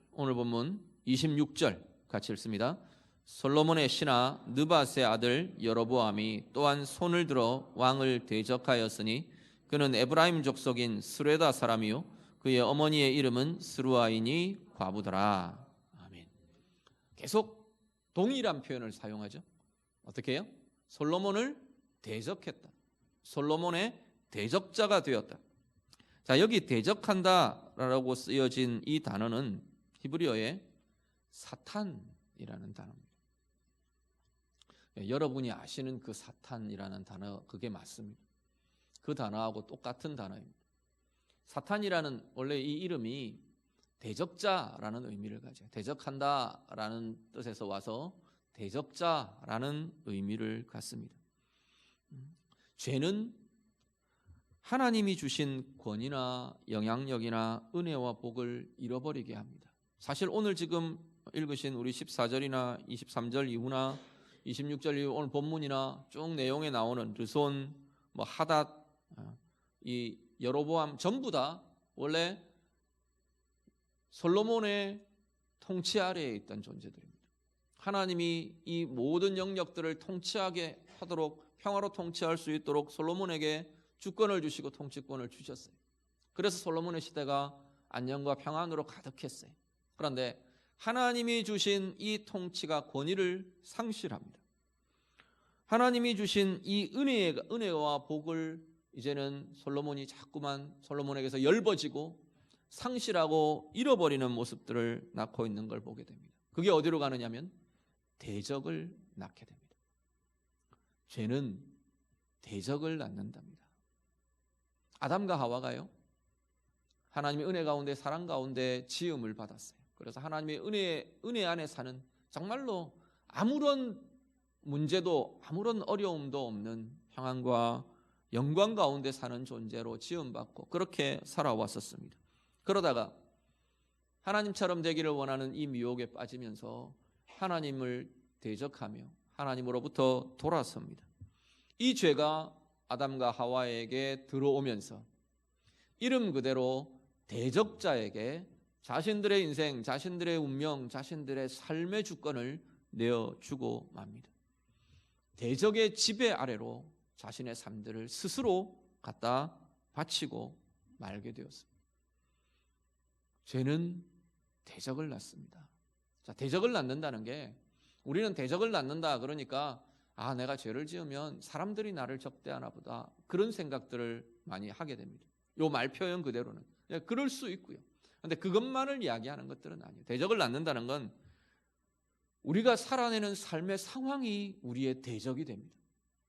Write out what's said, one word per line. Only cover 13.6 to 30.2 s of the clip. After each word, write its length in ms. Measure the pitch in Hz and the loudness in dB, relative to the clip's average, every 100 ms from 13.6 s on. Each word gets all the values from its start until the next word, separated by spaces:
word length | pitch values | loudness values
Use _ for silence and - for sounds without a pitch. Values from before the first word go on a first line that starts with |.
스루아이니 1040 | - - 131 127 113 113 113 160 180 202 - | -8 -2 4 6 6 4 2 2 0 -2 -10
과부더라." 920 | - 95 104 98 92 104 98 87 101 - _ _ - | -6 -4 -2 0 2 4 4 0 -8 -16 _ _ -20
아멘. 260 | 92 85 - _ _ _ _ _ _ _ _ - | -20 -20 -20 _ _ _ _ _ _ _ _ -14
계속 560 | - 214 214 - - _ _ _ _ | 0 2 2 -6 -20 _ _ _ _
동일한 500 | - 208 269 220 147 | 2 2 4 0 -2
표현을 280 | - 127 113 | -4 -6 -6
사용하죠. 500 | - 107 107 104 147 - _ _ _ _ _ - | -8 -10 -8 -10 -12 -20 _ _ _ _ _ -12
어떻게 260 | 117 127 | -8 -2
해요? 140 | 135 220 - _ _ _ | -2 -4 -14 _ _ _
솔로몬을 680 | - 147 175 196 202 262 285 - _ _ _ | -4 0 2 2 2 0 -4 -16 _ _ _
대적했다. 640 | - 113 123 190 - - - _ _ _ _ _ | -8 -6 -6 -6 -8 -12 -16 _ _ _ _ _
솔로몬의 800 | - - 147 156 175 170 220 - - _ _ | -8 -2 2 2 2 0 -2 -4 -20 _ _
대적자가 720 | 104 107 180 190 - 208 196 | -4 2 0 0 2 6 6
되었다. 340 | 139 120 - - - _ _ _ _ - _ _ | 4 0 0 -14 -18 _ _ _ _ -20 _ _
자, 160 | - 131 | 4 6
여기 220 | 220 220 | 8 6
대적한다라고 1500 | - 117 120 208 - 190 185 185 123 - - - 127 131 131 123 | 4 2 4 2 4 4 8 8 6 2 -10 -2 4 4 4 0
쓰여진 640 | - 135 131 127 127 113 147 | 2 4 4 4 2 0 0
이 140 | 151 | 0
단어는 600 | - 98 113 113 135 95 - - _ _ | 0 0 0 0 -2 -4 -8 -20 _ _
히브리어의 640 | 135 160 | -4 0